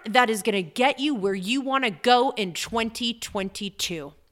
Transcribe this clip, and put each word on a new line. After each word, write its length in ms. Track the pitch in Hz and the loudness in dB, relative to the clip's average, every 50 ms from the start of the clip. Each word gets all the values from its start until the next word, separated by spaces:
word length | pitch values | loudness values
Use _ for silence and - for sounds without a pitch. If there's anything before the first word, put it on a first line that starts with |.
| - 240 | -2 2
that 220 | 202 254 247 220 | 4 4 4 4
is 100 | 226 202 | 2 0
gonna 220 | 190 226 202 196 180 | 0 0 0 0 -2
get 380 | 151 - - 247 277 - - | -4 0 2 2 2 2 0
you 160 | 269 302 294 | 0 -2 0
where 180 | 214 180 202 196 | 0 0 -2 -2
you 260 | 196 180 196 247 277 | -2 -2 -2 -2 -2
wanna 300 | 247 269 269 269 262 233 | -2 0 0 0 0 0
go 420 | 175 147 - 240 247 247 262 269 254 | -2 0 4 6 6 6 6 4 0
in 180 | 220 202 180 151 | -2 -4 -4 -4
twenty 580 | - - - 220 226 226 226 226 - 247 233 233 | -6 -8 -4 -2 -2 -2 -2 -2 -4 -4 -4 -4
twenty-two. 1040 | 233 - - - 202 190 190 196 - 208 196 196 - - - 180 160 139 147 147 - _ _ | -4 -8 -6 -4 -4 -4 -4 -6 -8 -8 -8 -6 -6 -6 -6 -6 -8 -10 -12 -14 -18 _ _